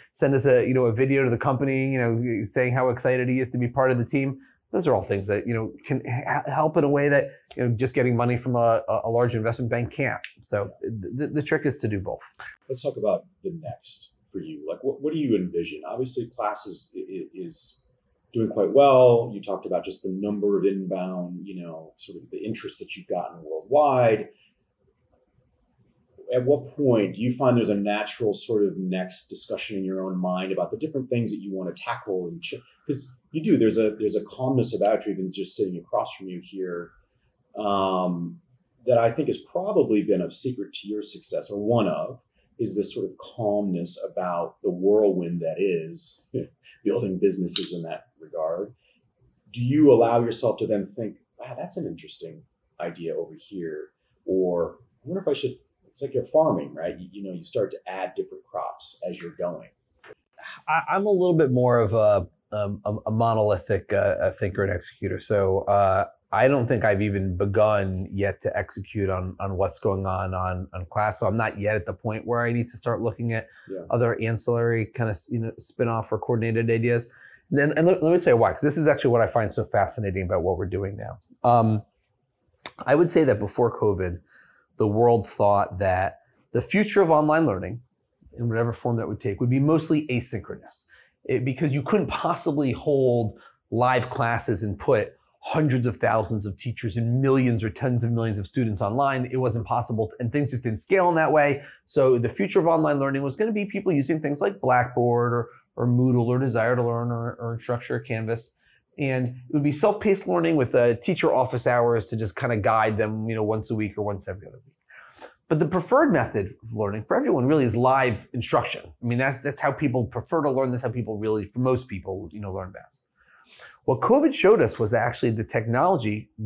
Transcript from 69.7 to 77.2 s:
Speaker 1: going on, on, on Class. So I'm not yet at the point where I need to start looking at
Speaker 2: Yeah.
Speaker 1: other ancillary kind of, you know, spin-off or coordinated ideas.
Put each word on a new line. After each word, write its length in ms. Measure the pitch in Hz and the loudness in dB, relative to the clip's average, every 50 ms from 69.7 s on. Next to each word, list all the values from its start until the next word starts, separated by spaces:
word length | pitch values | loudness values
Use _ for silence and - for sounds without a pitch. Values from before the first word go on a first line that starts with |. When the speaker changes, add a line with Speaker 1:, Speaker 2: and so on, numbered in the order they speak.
| - - | -2 -2
Speaker 1:
going 260 | - 107 98 95 95 | 0 0 0 0 0
on, 280 | 95 92 92 95 95 92 | -2 -2 -2 -2 -4 -4
on, 320 | 92 92 92 92 92 90 - - | -2 -2 -2 -4 -4 -6 -8 -10
on 120 | 92 90 | -12 -12
Class. 340 | - - 110 107 107 101 - | -6 -4 -2 -2 -2 -2 -2
So 80 | 120 98 | -2 -2
I'm 80 | 101 | 0
not 240 | 113 113 107 - 101 | 0 -2 -2 -4 -4
yet 160 | 101 104 107 | -2 -2 -2
at 100 | 107 98 | -2 -2
the 60 | - | -6
point 340 | 101 - - 113 107 110 - | -8 -8 -6 -6 -6 -6 -4
where 140 | 110 120 117 | -4 -2 0
I 140 | 120 120 117 | 0 0 0
need 160 | 120 113 120 | -2 -4 -4
to 80 | - 113 | -8 -8
start 240 | - 120 117 95 | -4 -4 -2 -2
looking 320 | 110 117 - - 117 117 113 | -2 -4 -4 -4 -4 -4 -4
at 140 | 110 - - - - - - | -4 -6 -8 -14 -20 -16 -12
Speaker 2:
Yeah. 100 | 95 90 - - | -12 -12 -6 -2
Speaker 1:
other 280 | 120 120 120 117 120 - | 0 2 2 2 0 0
ancillary 640 | 113 113 117 110 - - 120 117 117 117 117 113 110 | -2 -2 -2 -2 -2 -2 0 2 2 2 0 0 -2
kind 240 | - - - 117 110 | -4 -4 -4 -2 -2
of, 80 | 104 - - - | -4 -6 -8 -6
you 120 | 123 117 | -6 -4
know, 120 | 113 113 - - | -4 -6 -8 -12
spin-off 520 | - - - - 127 117 117 113 107 - | -16 -10 -4 -2 -2 0 0 -2 -2 -2
or 100 | 113 104 | -4 -4
coordinated 520 | - - 123 117 110 113 110 113 117 117 | -2 -2 -2 0 0 0 0 0 2 2
ideas. 360 | 117 113 113 120 120 117 117 - - - | 2 2 2 2 2 0 -2 -4 -12 -20